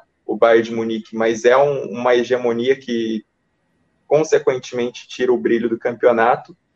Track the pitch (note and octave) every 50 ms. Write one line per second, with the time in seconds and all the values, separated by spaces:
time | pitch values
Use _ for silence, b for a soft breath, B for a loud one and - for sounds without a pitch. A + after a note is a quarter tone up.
0 | - _ _ _ - - A2 G#2 A#2 A#2 A2+ A2+ A2+ A2+ A#2 A2+ A2+ A2+ A2+ A2
1 | A2 - A2+ A2 A2+ A2+ A2+ A2 A2+ A#2+ B2 C3+ C#3+ D3 C#3+ C3 - - G#2+ A#2+
2 | A#2+ B2+ B2 B2 A#2+ A2+ B2+ B2 B2 A#2+ A#2 A#2 A#2+ C3 C3+ C3+ - - A#2 A2+
3 | A2+ A2+ A2 G#2+ - _ _ _ _ _ _ _ _ _ _ _ _ _ _ _
4 | _ - C#3+ D3+ D#3 D3+ C#3+ C#3 - C#3+ C3 B2+ - - B2 B2 A#2+ B2 - -
5 | - - - - B2 B2 B2 A#2 A2 A#2+ A#2 A2+ A#2 A#2 A2+ A2+ - B2+ A#2+ A#2
6 | - B2 A#2 A2+ A2+ A#2+ B2+ - - - - _ _ _ _